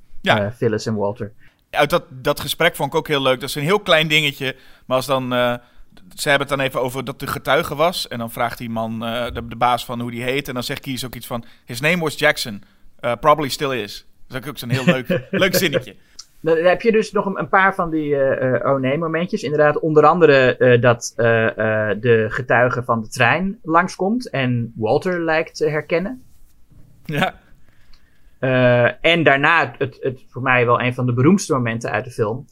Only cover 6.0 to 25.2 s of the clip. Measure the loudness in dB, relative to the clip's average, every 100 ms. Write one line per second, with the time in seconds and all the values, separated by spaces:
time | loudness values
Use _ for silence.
6 | -20 -6 0 2 2 -2 -2 -2 -4 -4
7 | -10 -10 -8 -6 0 0 0 0 0 -2
8 | -8 -8 -8 -4 -4 -4 -8 -6 -6 -6
9 | -6 -6 -6 -8 -10 -2 0 0 -2 -8
10 | -8 -6 -4 -4 -4 -8 -8 -8 -8 -8
11 | -8 -12 -10 -10 -10 -18 -14 -4 0 0
12 | -2 0 0 0 -4 -10 -16 _ -20 -8
13 | -4 0 4 4 2 -4 -4 -4 -6 -10
14 | -20 -20 -12 -10 -10 -10 -4 0 2 0
15 | 0 -4 -4 0 0 2 0 -2 -6 -12
16 | _ -20 -20 -6 0 2 4 2 2 2
17 | 0 -2 -2 -4 0 2 2 0 -2 -2
18 | -2 0 0 0 0 0 0 0 0 -2
19 | -2 -4 -4 -4 -2 2 2 2 2 6
20 | 6 6 6 6 4 4 4 6 6 2
21 | -2 0 2 4 2 0 0 0 -2 0
22 | 4 4 2 -2 0 2 2 0 -2 -2
23 | -4 0 2 2 -2 -6 -2 0 0 -2
24 | -2 -2 -4 -4 -2 -2 -4 -4 0 0
25 | 0 -4